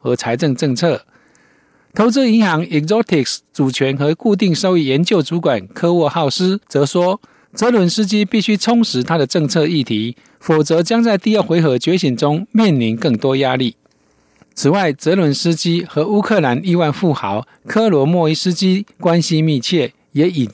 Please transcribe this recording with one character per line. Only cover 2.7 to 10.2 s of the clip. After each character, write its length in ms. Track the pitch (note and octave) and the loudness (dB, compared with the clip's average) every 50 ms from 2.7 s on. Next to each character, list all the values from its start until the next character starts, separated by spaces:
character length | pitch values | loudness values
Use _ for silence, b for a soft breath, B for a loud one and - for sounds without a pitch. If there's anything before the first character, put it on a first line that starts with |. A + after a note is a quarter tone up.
| - D3+ D3+ D#3+ G#3 A3+ A3+ - F#3+ D3+ B2 - - - - _ | -2 -2 0 0 0 0 0 0 0 0 0 -2 -6 -10 -12 _
主 180 | _ - C#3+ C3 | _ -2 -2 -2
权 240 | B2+ - C3+ C3+ C3+ | 0 0 -2 -2 0
和 200 | C3+ C#3+ D3 E3 | 0 0 -2 -2
固 200 | - - A#3 G3+ | 0 0 0 2
定 200 | F#3 A3 F#3 D#3+ | 2 2 0 0
收 240 | - - F#3 F#3 E3+ | 0 0 0 0 0
益 80 | D3+ | 2
研 180 | C3 C3 D3 F3 | 2 0 0 2
究 180 | - A3 F3 | 2 0 0
主 160 | C#3 - E3 F3 | 0 -2 -4 -2
管 260 | D#3+ D#3 B2+ G#2 F#2 F#2+ | 0 0 -2 -2 -4 -10
科 240 | - - F3 E3+ | -8 -4 -2 0
沃 160 | F3 F3 D#3+ C3+ | 2 2 0 0
浩 220 | - E3+ D#3+ C#3 | 0 -2 -2 -2
斯 280 | - - F#3 F#3 F#3+ G#3 - | -2 0 -2 -2 -2 -4 -6
则 200 | _ - C#3 C#3+ | _ 0 0 0
说， 340 | C#3 - F3+ F3 F3+ G3 - b b b b b b | 0 0 0 0 0 -2 -4 b b b b b b
泽 180 | - - G#3+ A#3+ | -6 -2 0 2
伦 180 | A#3+ A3 F#3 F3 | 2 2 2 2
斯 160 | E3 G#3+ G#3+ | 0 -2 -2
基 200 | F#3 G#3+ G#3 G#3 | 0 0 0 0
必 160 | F#3+ - A3 | 0 0 -2
须 160 | F#3+ - G#3+ | 0 0 -2
充 260 | F#3+ - - A#3+ A#3 | 0 0 0 2 2
实 220 | A3+ - - B2+ B2 | 2 0 -2 -4 -2
他 120 | - D#3+ | -2 0
的 80 | E3 C#3 | 0 0
政 220 | B2+ - F3+ D3+ | 0 0 -2 -2
策 180 | C3+ - E3+ D3+ D#3+ | 0 0 0 0 0
议 160 | F3 D3+ B2+ | 0 -2 -2
题， 320 | - A2+ G#2+ A2 A#2+ A#2+ b | -2 -4 -4 -4 -6 -8 b